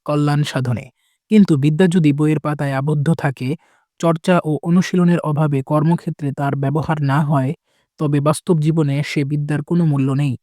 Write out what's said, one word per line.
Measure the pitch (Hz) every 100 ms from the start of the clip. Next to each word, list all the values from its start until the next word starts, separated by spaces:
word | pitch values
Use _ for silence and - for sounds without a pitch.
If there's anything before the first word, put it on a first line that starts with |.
কল্যাণ | - 147 147 147
সাধনে। | 143 - 127 117 - _ _ _ _
কিন্তু | 214 185 151
বিদ্যা | 147 156 185
যদি | 180 151
বইয়ের | 143 151 151
পাতায় | 151 147 143 135
আবদ্ধ | 147 147 143 165
থাকে, | 151 - 131 160 _ _ _ -
চর্চা | 170 165 - 175 156
ও | 147
অনুশীলনের | 170 180 - 180 175 170
অভাবে | 156 147 156 139
কর্মক্ষেত্রে | - 151 156 175 - - 143
তার | 139 139 139
ব্যবহার | 139 156 147 156
না | 139 139
হয়, | 147 147 131 165 _ _ _ -
তবে | 151 147
বাস্তব | 147 - - 160
জীবনে | 151 165 143 143
সে | 143 156
বিদ্যার | 139 147 147 151
কোনো | 147 175 160
মূল্য | 139 135
নেই। | 135 147 117